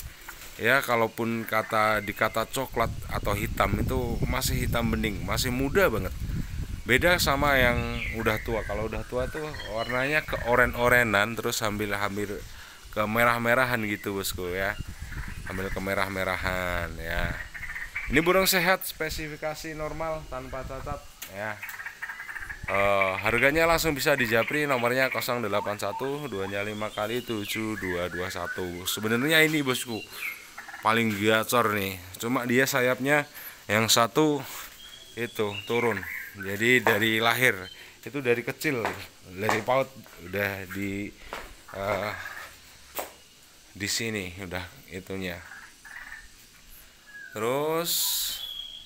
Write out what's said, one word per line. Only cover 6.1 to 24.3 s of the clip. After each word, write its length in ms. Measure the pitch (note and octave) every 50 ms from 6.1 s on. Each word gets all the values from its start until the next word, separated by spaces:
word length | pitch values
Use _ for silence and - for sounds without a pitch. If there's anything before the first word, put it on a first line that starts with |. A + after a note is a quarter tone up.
| - - - - - - - - - - - - - - -
Beda 320 | - A#2+ C3 - F3 F3+ F3 -
sama 320 | D#3 C#3 C#3 D3 D3 C#3
yang 240 | C3 B2+ A#2+ A#2+ A#2+ A#2 A#2 A#2+ A2+ A2+ - A2 A2
udah 160 | A2 A2 G#2+ A2 -
tua. 240 | - A2+ G#2+ G2 -
Kalau 240 | G2+ G#2 A2 A2+
udah 160 | A2+ A2 G#2+ -
tua 240 | A#2+ B2 B2+ C3+
tuh 160 | - D#3 D3+ D3+ D3 - - G2
warnanya 560 | G#2 A2 A#2 A2+ B2 B2+ C3 C#3 D3+ D3+ - -
ke 80 | - - - A#2
oren-orenan, 880 | A#2+ B2 B2 A#2+ A#2+ A#2+ A#2+ B2 B2 B2 A#2+ A2+ G2+ G2+ G#2 A2+ A#2 A2
terus 160 | A2 A#2 A#2
sambil 400 | - A#2 G#2+ G2+ G#2 G#2+ G#2 G2+
hampir 320 | G2+ G2+ G2+ G2 G#2 G#2 G2 G#2 E2 - - - - - - - - - -
ke 100 | - G#2+ G#2+ G#2+
merah-merahan 720 | G#2+ A#2 A#2+ A#2+ A#2 A#2+ A#2 A#2 A#2+ B2+ C3 B2 B2 A2+ G#2+ G#2
gitu, 320 | G#2 G2 - G#2 G2 G2
bosku, 320 | F#2+ - - F2+ F2+ F2+
ya. 240 | F2+ F#2+ G2 G2+ G#2+ - - - - - - - - - - - - - - -
Sambil 240 | F#2+ F#2 F#2+ F#2+
ke 80 | F#2 F#2+
merah-merahan 1120 | F#2+ G2 G2 G2 F#2+ F#2+ G2 F#2+ F#2 F#2 F#2 F2+ - F#2+ F#2 F#2 F2+ F2+ F2 F2 E2+ E2 E2 D#2+
ya. 320 | E2 E2 E2+ F2 F2 E2+ - - - - - - - - - - - - - - - -
Ini 80 | A2 C#3+
burung 240 | E3 F3 F3+ F#3+ F#3+
sehat, 400 | F3+ F#3+ F#3 E3 F#3 F#3+ F#3 -
spesifikasi 960 | - - - D#3+ D#3 D#3 D#3+ D#3 D3+ D3+ D3 D#3 D#3 D3+ - - D#3+ D#3 D3+
normal, 480 | D#3 D3+ D3+ D#3 D#3+ D#3+ D#3 D#3 D3+ -
tanpa 400 | C3+ B2+ C3 B2+ C3 C3 B2+ C3
cacat 320 | C3+ C3 B2+ D3 C#3+ C#3+ - - - - - -
ya. 240 | F#2+ G2 G#2 G#2+ G#2+ G#2 - - - - - - - - - - - - - - - - - - - - - -
Eh, 460 | F#2+ G2 G2+ G2+ G2+ G2 G2 F#2+ F#2+ G2 G2+
harganya 400 | G#2+ A2+ A#2 B2 C#3 D3 E3 E3
langsung 320 | E3 E3 D#3 C#3+ D#3+ D3
bisa 160 | C3 B2+ D#3+ C#3+ C3+
di 80 | B2
Japri, 400 | A2